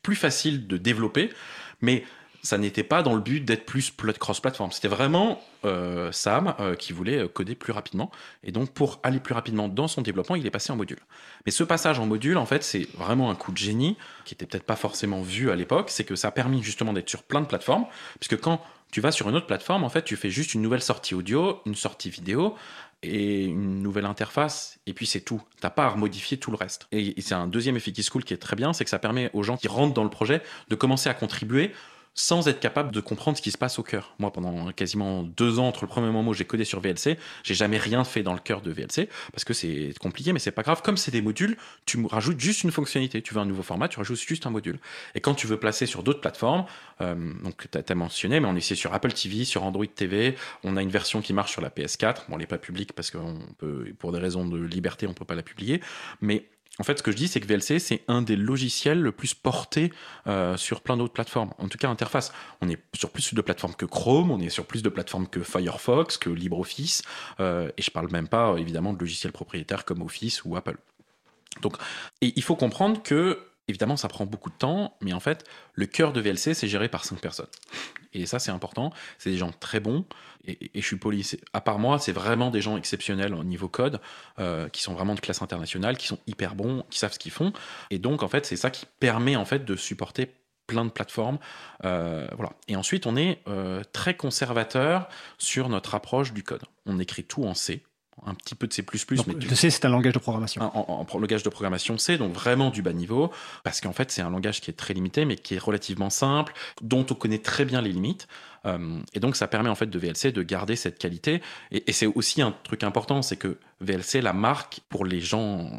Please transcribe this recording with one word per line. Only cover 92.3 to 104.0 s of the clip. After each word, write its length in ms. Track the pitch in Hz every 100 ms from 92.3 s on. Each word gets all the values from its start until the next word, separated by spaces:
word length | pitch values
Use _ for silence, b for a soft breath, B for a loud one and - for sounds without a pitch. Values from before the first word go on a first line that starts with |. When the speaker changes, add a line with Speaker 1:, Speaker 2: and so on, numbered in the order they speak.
| -
Speaker 1:
voilà. 160 | 104 - -
Et 80 |
ensuite, 320 | 98 - 190 120
on 100 | 120
est, 220 | 175 - -
euh, 380 | 98 92 92 -
très 220 | - 175
conservateur 920 | 180 139 - 123 117 110 131 143 185 180 B B B
sur 300 | - 131 131
notre 260 | 98 -
approche 380 | 104 - 127 131
du 100 | 104
code. 200 | - - - _ -
On 120 | 92
écrit 240 | 92 -
tout 220 | - -
en 100 | 113
C. 300 | 90 - 87 - _ _ - 101
Un 80 |
petit 200 | 92 -
peu 120 | 113 113
de 60 |
C 100 | -
plus 240 | 95 110 -
plus, 100 | 131
Speaker 2:
Donc, 120 | -
Speaker 1:
mais 60 |
Speaker 2:
le 200 | 156 120
C, 160 | 127 165
c'est 160 | - 135
un 20 |
langage 240 | 123 127
de 60 | 123
programmation. 420 | - 110 113 -
Speaker 1:
En, 60 | 110
en, 340 | 110 - 87
en 40 | 87
pro-, 120 | 95
langage 240 | 107 107
de 60 | 104
programmation 480 | - 98 90 - 113
C, 220 | - 170
donc 160 | 101
vraiment 340 | 87 120 127 135
du 140 | 104
bas 100 | 87
niveau, 380 | 85 87 120 170 B B B
parce 160 | - -
qu'en 140 | 101
fait, 160 | -